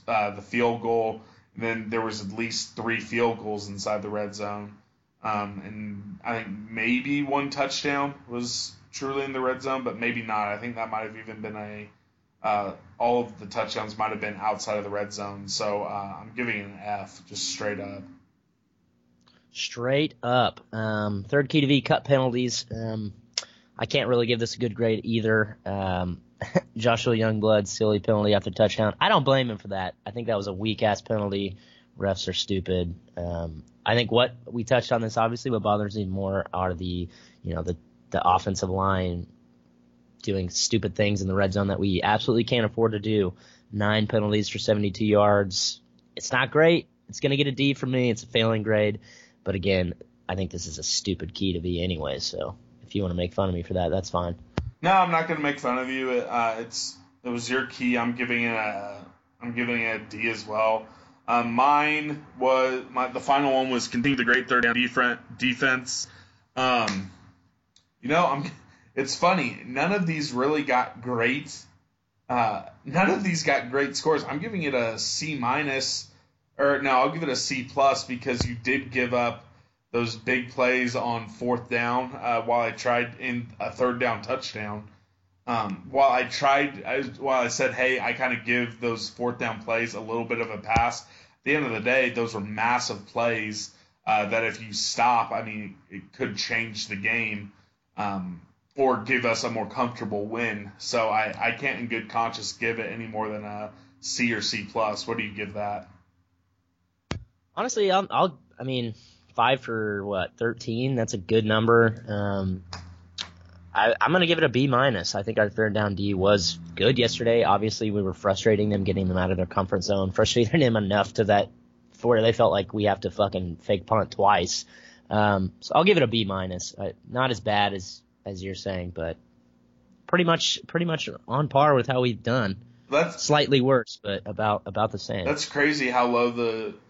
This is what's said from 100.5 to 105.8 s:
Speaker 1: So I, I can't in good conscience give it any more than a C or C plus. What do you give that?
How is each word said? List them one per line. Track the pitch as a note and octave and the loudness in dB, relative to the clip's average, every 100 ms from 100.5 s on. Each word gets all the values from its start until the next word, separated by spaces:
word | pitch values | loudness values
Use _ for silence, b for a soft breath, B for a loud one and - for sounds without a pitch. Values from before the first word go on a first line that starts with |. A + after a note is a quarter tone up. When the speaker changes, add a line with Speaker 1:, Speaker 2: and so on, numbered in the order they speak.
| G2+ G2+ - | -6 -10 -12
Speaker 1:
So | - A#2+ A2 | -4 0 2
I, | A2 G#2+ F2+ | 0 0 -2
I | A#2 | -4
can't | A#2 C#3 G#2+ | -2 -4 -4
in | A#2 | -4
good | A2+ G#2 | -6 -4
conscience | A2+ A#2 A2+ G2+ | -2 -2 -4 -10
give | - A#2 A#2 | -4 -4 -4
it | G#2 | -6
any | A2+ A2+ | -8 -8
more | G#2+ G#2+ | -6 -6
than | G#2+ | -6
a | G#2 G#2 G#2+ B B B | -8 -10 -10 B B B
C | - - A#2+ | -8 -2 0
or | A2 | 0
C | G2+ A2 | -2 -4
plus. | G2+ A#2 G#2+ G#2 A2 | -4 -2 -2 -2 -4
What | A#2 | -4
do | |
you | G#2 | -6
give | G2+ G2+ | -6 -8
that? | G#2 G2+ G2+ | -6 -6 -6